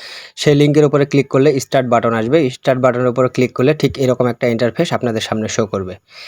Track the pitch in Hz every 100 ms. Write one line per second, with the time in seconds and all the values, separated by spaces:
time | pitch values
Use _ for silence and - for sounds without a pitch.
0 | - - - - 156 143 147 147 147 143
1 | 139 139 131 135 151 135 - 139 127 117
2 | 117 113 113 160 131 - 139 123 127 120
3 | 127 120 127 - 123 - 131 156 135 -
4 | 127 120 123 117 123 113 120 - 170 120
5 | 120 110 - 110 107 - 104 98 92 90
6 | _ -